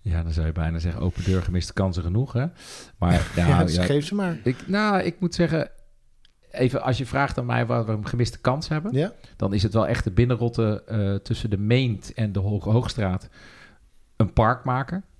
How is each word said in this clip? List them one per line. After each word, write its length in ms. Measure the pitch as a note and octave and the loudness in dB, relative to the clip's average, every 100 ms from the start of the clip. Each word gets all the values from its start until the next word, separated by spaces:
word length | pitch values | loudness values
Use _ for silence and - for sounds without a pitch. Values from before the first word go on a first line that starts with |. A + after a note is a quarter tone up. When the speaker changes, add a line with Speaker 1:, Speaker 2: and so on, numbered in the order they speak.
Speaker 1:
Ja, 220 | - E2 | -2 -2
dan 100 | E2 | -2
zou 140 | D#2+ D#2+ | 0 0
je 60 | |
bijna 260 | D#2 D#2+ E2 | 0 -2 -2
zeggen: 240 | F2 E2 | -2 -2
open 220 | F2+ - | -4 -2
deur, 180 | F2 F#2 | 0 0
gemiste 300 | F2 F2+ E2 | 2 -2 -2
kansen 300 | - F#2+ F2+ | -2 -2 -2
genoeg, 300 | E2 G2 C#3 | -2 -2 -2
hè? 140 | A#2 D3 - - - - - | -2 -4 -6 -20 -20 -20 -2
Maar 320 | - - - | 2 2 2
Speaker 2:
<laughs> 60 | - | 0
Speaker 1:
ja, 100 | D#3+ | 4
Speaker 2:
Ja, 180 | C#3 | 4
dus 100 | - | 4
Speaker 1:
ja. 80 | E2 | 2
Speaker 2:
geef 240 | F2+ C#3+ D3+ | 2 2 0
ze 80 | |
maar. 240 | G3+ F#3+ E3 | -2 -2 -2
Speaker 1:
Ik, 260 | A2+ C3 - | -4 -4 -2
nou, 340 | G3 G#3+ G3 | 0 2 2
ik 180 | F3 E3+ | 0 -2
moet 140 | F3 | -4
zeggen: 360 | - E3+ D#3 - - - _ _ _ _ _ _ | 0 0 2 -4 -10 -20 _ _ _ _ _ _
even 320 | - B2+ C3+ | 0 0 2
als 160 | B2+ B2+ | 0 -2
je 80 | B2+ | 0
vraagt 320 | C3+ C#3 - | 0 0 -2
aan 80 | B2 | -2
mij 200 | A#2+ A#2 | 0 2
waar 200 | A#2+ A2 | 0 0
we 60 | |
een 140 | A2 G#2 | -4 -2
gemiste 320 | A#2+ A#2 - | 0 -2 0
kans 280 | - C3+ - | -2 -2 -2
hebben, 240 | D#3 F3+ | -4 -2
Speaker 2:
Ja? 200 | C3 F3 - - - | -2 -2 -6 -20 -4
Speaker 1:
dan 180 | G2 | -2
is 80 | G2+ | 0
het 100 | G#2 | 2
wel 140 | A2 F#2 | 2 0
echt 180 | A#2+ | 0
de 60 | - | 0
binnenrotte, 720 | F2+ B2 A#2+ A#2+ A#2 A2 G#2 - | 2 2 2 0 0 0 0 -4
eh, 280 | G#2 G2 | -2 0
tussen 360 | G2 - A#2+ A2+ | -2 -2 -4 -2
de 80 | G2 | -2
Meent 540 | G#2 B2 C3 G2+ - | 2 2 2 -2 -8
en 180 | - A2 | -4 -2
de 60 | G2 | 0
Hoog-, 240 | G2 G#2 | 0 0
Hoogstraat 640 | G2+ A2 B2 - G2 F2+ - - - - - - - - _ _ | 2 2 2 -2 -2 -2 -6 -20 -20 -20 -20 -20 -20 -20 _ _
een 160 | G#2 | 0
park 320 | - A2 B2 | 4 2 2
maken. 400 | C3 B2+ C3+ F3+ - _ | -2 -4 -2 -8 -10 _